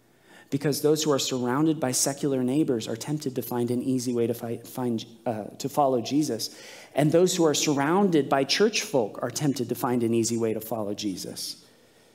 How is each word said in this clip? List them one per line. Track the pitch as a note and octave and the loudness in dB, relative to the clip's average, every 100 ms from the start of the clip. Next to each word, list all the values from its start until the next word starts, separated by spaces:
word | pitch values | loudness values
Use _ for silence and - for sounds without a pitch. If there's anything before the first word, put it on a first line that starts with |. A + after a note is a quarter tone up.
| _ _ _ - - | _ _ _ -20 -6
Because | C#3 D#3 C3 | -2 0 2
those | D3 D#3 | 2 2
who | D#3 | 2
are | C3+ | 2
surrounded | - C3 B2 C3+ D#3+ D3+ | 0 -2 0 2 2 2
by | B2+ | 0
secular | B2+ C#3+ C3+ D3 C3 | 0 0 0 0 0
neighbors | B2+ C#3 D#3 A#2+ A2+ | 0 2 2 0 -2
are | A2+ | -8
tempted | - D3+ C3+ | -6 -4 -4
to | B2 | -6
find | A#2 B2 A#2+ | -4 -2 0
an | B2 | -2
easy | C3+ C3 A#2+ | 0 -2 0
way | A#2+ A#2 | 0 0
to | |
fi-, | A#2 A#2 A2+ | -2 -6 -8
find, | - - B2 A2+ - - | -10 -6 -4 -4 -6 -8
uh, | B2+ G#2+ G2+ - | -6 -6 -8 -8
to | C3+ | -4
follow | - C#3 B2+ | 2 2 2
Jesus. | A2+ C#3+ C#3 A2 - - - - - | 0 -2 0 -4 -6 -12 -18 -20 -6
And | - D3+ | 0 4
those | E3 F#3 | 6 4
who | F#3 | 4
are | D#3+ | 4
surrounded | C#3 D#3 C#3 C#3 F#3 G3+ D#3+ C3+ | 4 2 2 2 4 4 4 4
by | C#3 | 2
church | C#3 - G#3+ G#3 | 2 2 2 2
folk | - C#3 G2+ - | 0 0 0 -4
are | B2+ | -6
tempted | A#2 D3 B2 A2+ | -2 -2 -2 -4
to | |
find | A#2+ C3 B2 | -2 0 0
an | A#2 | 2
easy | A#2 A2+ A#2+ | 2 2 0
way | A2+ | 0
to | G#2+ | -2
follow | - A2+ G2+ | -4 -6 -4
Jesus. | G#2 G#2 F2+ - - - - - _ _ _ _ | -4 -4 -6 -8 -10 -12 -12 -20 _ _ _ _